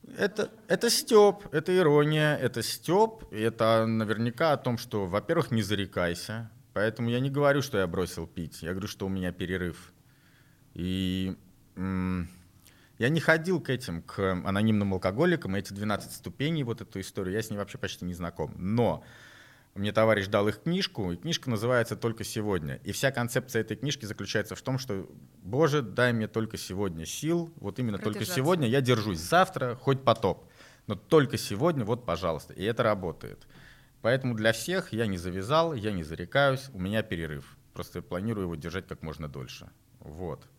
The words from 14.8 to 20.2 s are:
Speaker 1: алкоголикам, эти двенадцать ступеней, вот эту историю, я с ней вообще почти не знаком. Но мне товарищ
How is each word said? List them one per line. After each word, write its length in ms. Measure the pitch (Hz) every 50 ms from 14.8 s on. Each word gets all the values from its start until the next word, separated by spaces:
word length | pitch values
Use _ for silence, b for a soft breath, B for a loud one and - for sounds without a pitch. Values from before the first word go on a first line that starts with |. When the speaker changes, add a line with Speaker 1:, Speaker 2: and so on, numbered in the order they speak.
| 101 98 95
Speaker 1:
алкоголикам, 600 | 90 - 95 95 117 160 180 175 156 - 98 95
эти 180 | 101 98 - 98
двенадцать 380 | 98 104 107 104 95 87 87
ступеней, 520 | - - - - 87 - 131 151 170 156 139
вот 160 | 117 113 -
эту 200 | 107 - - 98
историю, 340 | 92 - - - 98 92 92
я 80 | 110
с 80 | 110 -
ней 80 | 104 101
вообще 200 | 101 95 - -
почти 260 | - 95 - - -
не 80 | 90 90
знаком. 400 | 85 90 85 - - 80 71 - -
Но 460 | 82 95 107 120 120 101 80 73 B B B B B B B B B B B B B B _
мне 180 | 98 101 104
товарищ 340 | 101 110 110 113 110 101